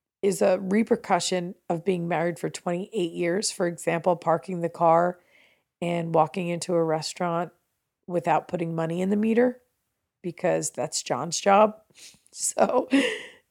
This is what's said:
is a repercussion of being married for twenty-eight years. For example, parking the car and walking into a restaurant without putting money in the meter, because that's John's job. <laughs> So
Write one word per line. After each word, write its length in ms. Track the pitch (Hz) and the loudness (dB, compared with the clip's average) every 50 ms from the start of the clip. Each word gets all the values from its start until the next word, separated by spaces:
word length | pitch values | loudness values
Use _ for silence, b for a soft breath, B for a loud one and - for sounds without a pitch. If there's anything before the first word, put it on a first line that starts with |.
| _ _ _ _ 190 | _ _ _ _ -2
is 180 | 202 175 - | 0 2 2
a 160 | 208 190 185 185 | 4 4 4 2
repercussion 920 | 190 185 202 226 220 - 226 - - - 190 175 - - 185 180 175 180 - - _ - | 0 0 2 2 2 2 0 -2 2 2 2 2 2 0 -2 -4 -4 -6 -10 -10 _ -6
of 160 | 175 160 - | -6 -2 -2
being 220 | 196 185 170 170 | -2 -2 -2 -2
married 320 | 170 170 156 170 175 170 - | -2 -2 0 0 -2 -2 -4
for 100 | - 160 | -6 -8
twenty-eight 640 | - - - 180 175 175 202 - 226 208 180 165 | -8 -8 -6 -6 -6 -6 -6 -6 -4 -4 -4 -4
years. 400 | 170 175 175 170 175 208 - - | -4 -4 -2 -2 -2 -2 -2 -4
For 160 | - - 180 | -4 -2 -2
example, 480 | 175 170 - - 165 170 170 - 185 175 | -2 -4 -4 -2 -2 -2 0 0 0 0
parking 460 | 170 - - 165 165 - 190 180 170 | 0 0 0 0 0 -2 -6 -6 -4
the 80 | 170 165 | -4 -6
car 500 | - - 170 165 165 170 175 175 175 b b b b b b b b b b b _ _ | -2 2 4 6 6 6 4 2 -2 b b b b b b b b b b b _ _
and 340 | 170 170 170 170 165 165 160 | -4 -4 -2 -2 -2 2 2
walking 320 | 160 156 156 - 196 175 | 2 2 2 0 -4 -4
into 260 | 175 170 165 - - 175 | -4 -4 -4 -4 -2 0
a 100 | 165 165 | 0 2
restaurant 680 | 160 156 156 156 - - - 180 175 165 170 180 - - _ _ _ _ _ _ _ _ _ _ | 0 0 -2 -4 -8 -6 -4 -4 -2 -2 -2 -4 -6 -10 _ _ _ _ _ _ _ _ _ _
without 400 | - 175 170 - 170 156 - - | -6 -4 -2 0 2 0 0 0
putting 260 | - 180 170 170 165 165 | -4 -6 -4 -4 -4 -2
money 280 | 165 165 160 170 180 | -2 -2 -2 -2 -2
in 80 | 185 196 | 0 0
the 80 | 208 | 0
meter, 420 | 208 214 226 220 240 247 247 247 - _ _ _ _ _ _ _ _ _ _ _ _ | 0 2 2 4 4 4 2 0 -4 _ _ _ _ _ _ _ _ _ _ _ _
because 500 | - 175 160 - - 165 160 160 156 - | -12 -12 -6 -2 0 0 0 0 -2 -4
that's 320 | - - 143 160 - - - | -6 -6 -6 -6 -6 -8 -4
John's 360 | - 139 120 147 170 156 - | -4 -4 -4 -4 -6 -6 0
job. 360 | - 196 196 208 220 214 - - | 4 4 6 6 6 4 2 -4
<laughs> 40 | _ _ B B B B B B B _ - | _ _ B B B B B B B _ -10
So 540 | - - - - - 202 - 247 254 - - 269 277 254 226 214 B B B B B B _ | -8 -6 -4 2 2 2 4 2 0 0 2 2 2 2 0 -2 B B B B B B _